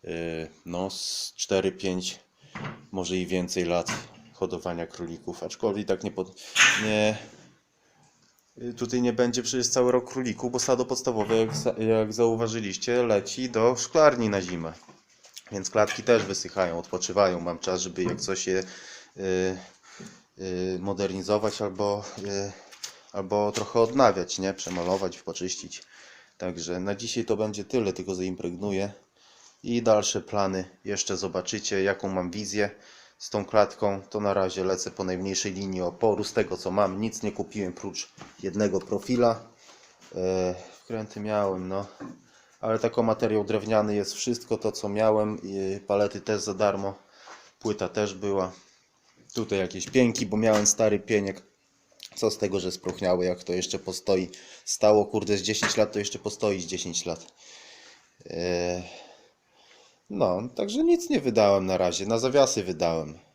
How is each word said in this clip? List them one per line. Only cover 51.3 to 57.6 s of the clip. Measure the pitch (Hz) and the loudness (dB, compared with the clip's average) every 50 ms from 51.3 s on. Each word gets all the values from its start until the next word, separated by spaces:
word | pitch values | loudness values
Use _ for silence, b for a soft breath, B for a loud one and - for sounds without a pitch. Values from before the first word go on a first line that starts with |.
| 95 - - _ _ _ _ _ _ _ _ _ _ _ - - - | -6 -8 -14 _ _ _ _ _ _ _ _ _ _ _ -20 -16 -6
Co | - - 110 | 0 0 0
z | - - | 0 0
tego, | 107 98 92 98 | -2 0 0 0
że | 87 92 | -2 -2
spróchniały, | - - - 92 90 - 98 92 90 90 90 | -6 -4 -6 -8 -6 0 2 2 2 4 2
jak | 90 90 90 - | 0 0 -2 -4
to | - | -4
jeszcze | 90 92 92 - 107 98 | -2 -2 -2 -2 -4 -6
postoi. | - 95 90 - - - 98 92 92 85 B B B B B B B | -6 -6 -8 -6 0 2 2 2 2 -2 B B B B B B B
Stało, | - - - - 107 107 107 101 | -8 -2 4 6 8 8 8 6
kurde, | - - 107 101 95 104 | 4 0 -2 2 2 0
z | 98 | 0
dziesięć | 92 104 110 - - - - | 2 -2 -2 0 0 0 4
lat, | 113 107 - | 2 2 2
to | - 104 | 2 -4
jeszcze | 101 - - 107 | -4 -2 -6 -6
postoi | - 104 - - - 104 101 95 | -8 -8 -4 0 0 0 0 0
z | 87 | -4
dziesięć | 82 92 85 - 90 82 - - | -6 -6 -6 -6 -6 -6 -6 -4
lat. | 87 82 - - - B B B B B B | -4 -6 -6 -8 -20 B B B B B B